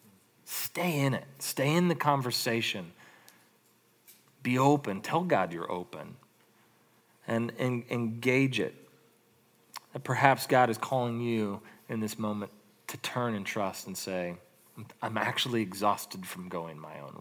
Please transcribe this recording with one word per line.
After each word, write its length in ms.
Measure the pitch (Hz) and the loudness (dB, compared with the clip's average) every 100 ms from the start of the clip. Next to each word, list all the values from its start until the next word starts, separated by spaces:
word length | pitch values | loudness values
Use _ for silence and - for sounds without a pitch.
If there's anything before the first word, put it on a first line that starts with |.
| - _ _ _ - | -20 _ _ _ -8
Stay 540 | - - 170 175 147 | -6 -4 -2 0 2
in 160 | 135 - | 2 2
it. 100 | - - | -4 -10
Stay 340 | - - 135 | -6 0 2
in 140 | 165 180 | 4 4
the 80 | 160 | 4
conversation. 960 | 147 139 123 - 127 117 113 101 85 - - - - - _ _ _ _ _ _ - - _ _ | 4 2 2 -2 0 0 0 -4 -8 -16 -20 -20 -20 -20 _ _ _ _ _ _ -20 -20 _ _
Be 160 | 123 127 | 0 4
open. 420 | 139 147 117 98 | 6 6 2 -6
Tell 220 | - 156 | 0 0
God 280 | 180 113 90 | 2 2 2
you're 200 | 85 - | -2 -4
open. 460 | 90 87 80 73 - _ _ _ _ _ _ _ _ _ _ - | -6 -6 -12 -14 -16 _ _ _ _ _ _ _ _ _ _ -2
And, 240 | 117 117 - | -2 -2 -2
and 240 | 127 123 120 | -2 -2 -2
engage 680 | 120 117 117 127 127 135 117 | -2 -2 0 2 4 4 2
it. 140 | 82 - - _ _ _ _ _ _ _ _ - _ | -2 -6 -20 _ _ _ _ _ _ _ _ -18 _
That 100 | 135 | -8
perhaps 440 | 139 117 139 123 - | -2 4 6 6 4
God 240 | 127 120 | 6 6
is 80 | 107 | 2
calling 420 | - 131 120 117 | -2 0 0 0
you 400 | 120 113 104 101 - - - | 0 0 0 -4 -10 -18 -8
in 120 | 113 | -4
this 180 | 107 - | -4 -4
moment 340 | 107 104 101 - _ _ - | -4 -4 -8 -12 _ _ -14
to 100 | 117 | -10
turn 380 | - 123 120 107 | -6 -2 -2 -2
and 100 | 95 | -4
trust 400 | 110 98 - 95 | -2 -2 -4 -10
and 100 | 92 | -8
say, 420 | - 92 87 85 - _ _ - 104 - | -4 -4 -4 -6 -16 _ _ -18 -18 -8
"I'm 160 | 113 107 | -4 -2
actually 460 | 107 123 135 117 | -2 -2 0 0
exhausted 640 | 98 98 104 101 - 95 90 | -2 0 2 2 -2 -10 -10
from 240 | 90 90 | -10 -8
going 300 | 90 82 76 | -8 -8 -12
my 200 | 78 76 | -14 -14
own 120 | 69 - | -14 -14